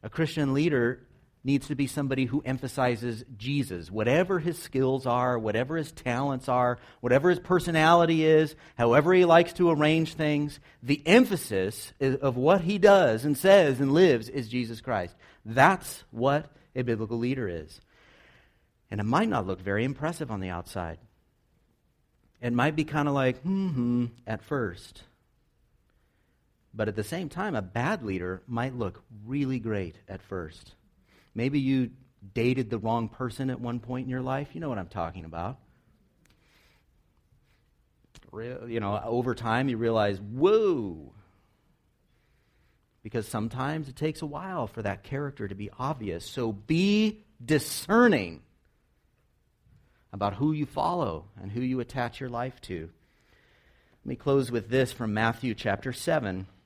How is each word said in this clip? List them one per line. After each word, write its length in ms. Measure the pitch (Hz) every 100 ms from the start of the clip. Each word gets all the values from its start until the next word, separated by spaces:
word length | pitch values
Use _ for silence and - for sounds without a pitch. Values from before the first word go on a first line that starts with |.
A 60 | -
Christian 460 | - 160 - 143
leader 520 | 135 165 143 120 127 - _ _ _
needs 260 | 127 139 -
to 60 |
be 120 | 135 139
somebody 400 | - 139 131 127
who 160 | 139
emphasizes 800 | 127 131 131 - 127 117 123 113 123 117
Jesus. 540 | 117 143 131 90 82
Whatever 480 | 101 110 147 185 185
his 200 | 160 165
skills 480 | - 135 131 131 127
are, 320 | 123 127 123
whatever 380 | 110 107 131 165
his 140 | 151
talents 580 | - 131 120 139 131 131
are, 300 | 123 123 120 - -
whatever 300 | 120 127 170
his 100 | 180
personality 840 | - 175 170 160 156 170 170 165
is, 300 | 156 156 156 - - -
however 380 | 117 123 147
he 100 | 185
likes 300 | 180 165 170
to 160 | - 175
arrange 440 | 156 151 160 160
things, 460 | - 151 147 147 143 - _
the 200 | 120 147 -
emphasis 880 | 214 247 196 - 98 92 - - -
is, 180 | 135 131
of 200 | 139 123
what 240 | 135 190
he 180 | 165 202
does 460 | 202 202 156 110
and 140 | 139 143
says 420 | 190 202 160 131
and 120 | 135
lives 360 | 147 185 123 110
is 200 | 139 113
Jesus 320 | 123 117 113
Christ. 360 | - 110 87 - - _
That's 600 | 107 113 147 185 - - -
what 420 | 113 127 143 156 _ _ 127
a 60 |
biblical 360 | 123 113 107 117
leader 300 | 120 135 107
is. 320 | 85 76 - _ _ _ _ _ _ _ _ _ _ _
And 100 | 101
it 40 |
might 240 | 104 143 226
not 180 | 175 92
look 140 | 92
very 240 | 92 101
impressive 460 | 123 139 156 170 139
on 100 | 107
the 100 | 95
outside. 480 | 87 87 98 85 82 _ _ _ _ _ _ _ _ _ _ _ _ _ _
It 100 | 123
might 240 | 120 135 156
be 80 |
kinda 280 | 151 151 147
like, 280 | 139 131 127
"Hmm-hmm," 640 | 170 190 190 135 120 120 120 - -
at 160 | 110
first. 600 | - 143 110 87 - - - _ _ _ _ _ _ _ _ _ _ _ _ _ _ _ _
But 160 | 110 107
at 80 | 101
the 80 |
same 240 | 104 165 170
time, 260 | 170 202
a 80 | 135
bad 400 | 92 117 131 208
leader 400 | 113 92 90 92 -
might 280 | 117 127
look 280 | 123 104 87 _ 107
really 340 | 107 135 135 131
great 400 | 113 107 90 - -
at 140 | 98
first. 520 | - 95 80 82 - - _ _ _ _ _
Maybe 260 | - 123 143
you 300 | 131 135 120 - _ _ 98
dated 360 | - 120 127 117
the 80 | 117
wrong 300 | 110 117 110
person 420 | - 127 - 131
at 100 | 127
one 200 | 120 120
point 240 | 110 127
in 60 | 131
your 120 | 127
life. 320 | 127 135 147
You 60 | -
know 80 | 160
what 100 | 113
I'm 100 | 87
talking 360 | 101 85 82
about. 340 | 82 82 90 135 _ _ _ _ _ _ _ _ _ _ _ _ _ _ _ _ _ _ _ _ _ _ _ _ _ - _
Re-, 400 | 104 117 127 120
you 80 | 117
know, 200 | 101 104
over 300 | - 120 123
time 340 | 117 117 113 135
you 80 | 117
realize, 440 | 117 113 104 98
"Whoa." 920 | 101 123 170 220 208 156 104 80 73 - _ _ _ _ _ _ _ _ _ _ _ _ _ _ _ _ _ _
Because 240 | 113 117 104
sometimes 600 | 113 110 120 131 156 143
it 80 | 127
takes 260 | 156 156
a 40 | 151
while 400 | 147 190 180 110
for 160 | -
that 200 | 101 101
character 460 | - 139 143 - 98
to 60 |
be 160 | 98 104 -
obvious. 460 | 131 147 107 85 -
So 260 | - 117
be 720 | 101 - 160 190 208 214 214 _ _
discerning 1000 | 120 151 - - - 220 240 160 90 82 _ _ _ _ _ _ _ _ _ _ _ _ _ _ _ _ _
about 220 | 98 101
who 180 | 98 147
you 140 | 156 143
follow 600 | - - 175 131 78 95 -
and 100 | 98
who 100 | 107
you 180 | 127 131
attach 400 | 117 131 120 -
your 80 | 131
life 320 | 120 127 -
to. 280 | - 90 85 _ _ _ _ _ _ _ _ _ _ _
Let 20 | -
me 100 | 127
close 340 | - 139 123
with 180 | 120 101
this 240 | 131 127
from 220 | - 113
Matthew 400 | 104 113 113 127
chapter 380 | 110 117 98 131
seven. 540 | 120 - 156 110 92 95 _